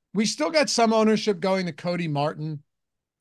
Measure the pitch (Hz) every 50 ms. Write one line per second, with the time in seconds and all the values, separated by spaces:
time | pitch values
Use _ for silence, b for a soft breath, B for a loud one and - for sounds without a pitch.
0 | _ _ - 190 226 214 - - 302 330 330 302 262 - - 233 233 220 226 220
1 | 214 220 220 214 - 220 202 170 175 190 190 190 180 170 - - - 180 175 175
2 | 175 156 147 139 147 156 - 151 151 160 151 147 - _ _ _ _ _ _ _
3 | _ _ _ _